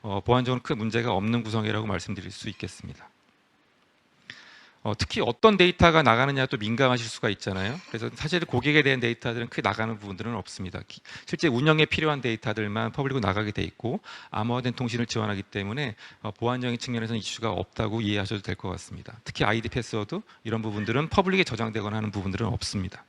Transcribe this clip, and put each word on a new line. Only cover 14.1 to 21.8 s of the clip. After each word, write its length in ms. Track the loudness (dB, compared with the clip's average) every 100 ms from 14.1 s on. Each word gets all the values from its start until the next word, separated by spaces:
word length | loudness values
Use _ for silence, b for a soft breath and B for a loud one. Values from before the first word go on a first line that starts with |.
| B B
암호화된 440 | -4 -2 0 -2
통신을 320 | -2 -2 -2 -2
지원하기 380 | 0 0 -2
때문에, 520 | -4 -6 -4 -4 -6 -8 B B
어, 100 | -10
보안적인 460 | -4 -2 0 -2 -4
측면에서는 380 | -4 -4 -2 -4
이슈가 340 | -4 -4 -2
없다고 500 | -2 -4 -2 -2 0
이해하셔도 400 | 0 0 0 -4
될 120 | -4 -6
것 140 | -6
같습니다. 420 | -8 -10 -14 -14 -16
특히 220 | -14 0 2
아이디 220 | 2 0
패스워드 520 | -4 -4 -4 -4 -6 -10 B
이런 180 | -4 -2
부분들은 460 | -2 -2 0 0 4
퍼블릭에 360 | 4 4 2
저장되거나 540 | 2 0 -2 -2